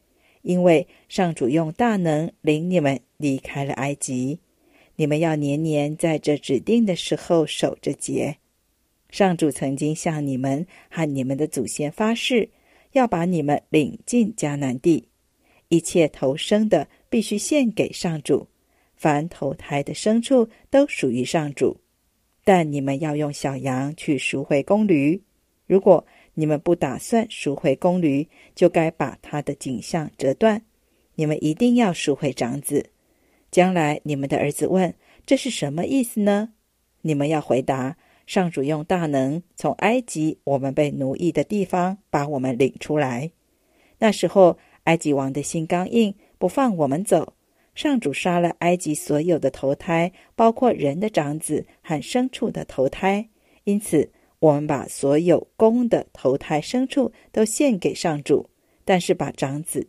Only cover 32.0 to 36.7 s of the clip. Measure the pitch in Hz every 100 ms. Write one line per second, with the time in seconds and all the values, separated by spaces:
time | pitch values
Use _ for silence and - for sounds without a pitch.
32 | - 139 147 - 123 139 - 143 - _
33 | _ _ _ _ _ - 180 180 151 151
34 | - 143 135 151 143 147 151 185 180 -
35 | _ _ - 269 254 233 143 147 - 269
36 | 240 - 202 202 226 _ _